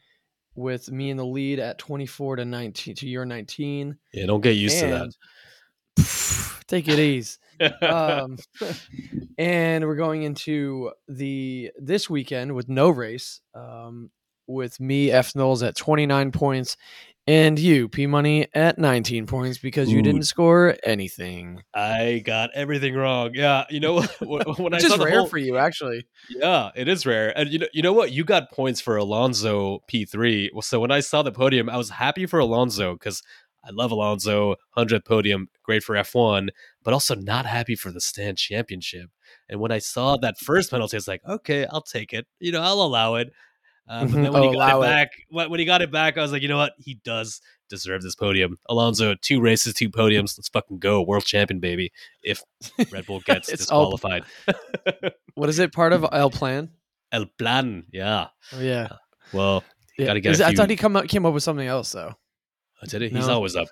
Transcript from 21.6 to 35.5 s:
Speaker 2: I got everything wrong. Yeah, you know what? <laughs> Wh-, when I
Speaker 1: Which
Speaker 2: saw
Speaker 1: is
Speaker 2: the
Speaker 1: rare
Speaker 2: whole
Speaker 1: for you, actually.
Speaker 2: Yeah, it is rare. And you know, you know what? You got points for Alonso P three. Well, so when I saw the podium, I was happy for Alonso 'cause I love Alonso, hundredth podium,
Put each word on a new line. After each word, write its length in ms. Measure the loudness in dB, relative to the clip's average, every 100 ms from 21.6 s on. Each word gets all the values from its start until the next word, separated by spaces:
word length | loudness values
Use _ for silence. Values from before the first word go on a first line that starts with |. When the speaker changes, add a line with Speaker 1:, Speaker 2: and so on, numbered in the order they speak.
| -10
Speaker 2:
I 480 | -4 -2 0 0 -2 -2
got 240 | -4 -4
everything 420 | -4 -4 -2 -2 0
wrong. 360 | 0 0 -2 0
Yeah, 280 | 2 2 0
you 100 | -2
know 140 | 0
what? 160 | 2 0
<laughs> 80 | -4
Wh-, 400 | -6 -4 -4 -2
when 140 | -2
I 40 | 2
Speaker 1:
Which 100 | 4
Speaker 2:
saw 60 | 4
Speaker 1:
is 40 |
Speaker 2:
the 60 | 4
Speaker 1:
rare 140 | 2
Speaker 2:
whole 80 | 2
Speaker 1:
for 100 | -2
you, 180 | -2 2
actually. 480 | 0 0 -8 -8 -10 _ -14
Speaker 2:
Yeah, 420 | -4 2 2 0 -4
it 140 | -2
is 160 | 0 2
rare. 320 | 2 0 0
And 120 | -2
you 80 | -2
know, 80 | -4
you 100 | 0
know 100 | 2
what? 180 | 4 2
You 140 | 0 2
got 260 | 2 0
points 300 | -4 -2 -2
for 160 | -2 0
Alonso 840 | 0 2 2 2 0 0 0 -4 -4
P 160 | -6
three. 460 | -4 -2 0 2 -2
Well, 100 | -6
so 180 | -4 -2
when 100 | 0
I 80 | 0
saw 220 | 0 0
the 100 | 0
podium, 380 | 2 2 2 0
I 80 | -4
was 120 | -6
happy 340 | -4 -2 -2 -2
for 140 | 0
Alonso 580 | 2 2 0 0 -4 -4
'cause 260 | -8 -10 -14 -20 _ _ -12
I 40 |
love 200 | -4 -2
Alonso, 640 | 0 0 -2 0 0 0 -2 _
hundredth 340 | -4 0 0 2
podium, 420 | 2 2 0 -4